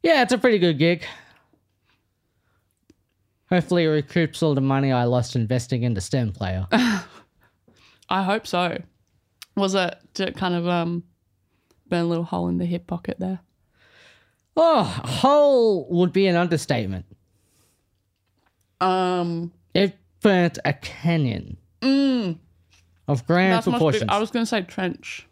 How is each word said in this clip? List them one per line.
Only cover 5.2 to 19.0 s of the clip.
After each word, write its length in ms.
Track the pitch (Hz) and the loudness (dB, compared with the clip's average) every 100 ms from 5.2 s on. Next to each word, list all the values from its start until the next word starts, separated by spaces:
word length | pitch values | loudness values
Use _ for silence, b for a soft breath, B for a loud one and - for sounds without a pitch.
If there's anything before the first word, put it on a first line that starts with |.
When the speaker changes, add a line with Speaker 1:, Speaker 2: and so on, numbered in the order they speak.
| 120 127 | 0 -2
Speaker 1:
investing 480 | 110 123 120 127 | -2 -2 -2 -2
in 100 | 120 104 | -2 -2
the 60 | |
Stem 300 | 92 139 113 | -2 -2 -2
Player. 360 | 95 95 92 92 | -4 -6 -4 -2
Speaker 2:
<laughs> 20 | |
I 320 | 254 247 202 - - _ _ _ _ _ b b b - 185 | 0 2 -2 -6 -20 _ _ _ _ _ b b b -6 -4
hope 220 | 190 214 - | -2 -4 -2
so. 340 | 175 180 - - _ _ _ _ _ - - | -4 -4 -6 -12 _ _ _ _ _ -10 -2
Was 180 | 196 190 | 0 0
it, 200 | 180 - _ | -2 -6 _
did 160 | - 190 | -8 -6
it 80 | - | -4
kind 160 | 185 175 | -2 -2
of, 120 | 175 | 0
um, 360 | 175 170 170 - _ _ _ _ _ _ _ _ | -2 -2 -6 -10 _ _ _ _ _ _ _ _
burn 140 | 175 | -2
a 60 | 170 | 0
little 160 | 170 | -2
hole 240 | 170 180 175 | -2 -4 -2
in 80 | 175 | -2
the 80 | 175 | -4
hip 220 | 175 175 | -6 -6
pocket 300 | 170 - - | -10 -8 -8
there? 200 | 185 190 _ _ _ b b b b b b b _ - | -6 -8 _ _ _ b b b b b b b _ 2
Speaker 1:
Oh, 420 | 330 294 143 90 | 4 4 0 -4
a 40 | - | -6
hole 800 | 131 262 294 285 262 226 190 143 | 0 4 6 6 4 4 2 0
would 220 | 170 180 | 2 2
be 140 | 190 196 | 2 2
an 80 | 175 | 2
understatement. 680 | 175 160 - 123 98 95 - - _ _ _ _ _ _ _ _ _ _ _ _ _ _ _ _ | 2 -2 -2 -4 -2 -8 -12 -20 _ _ _ _ _ _ _ _ _ _ _ _ _ _ _ _
Speaker 2:
Um, 680 | 185 185 | 0 0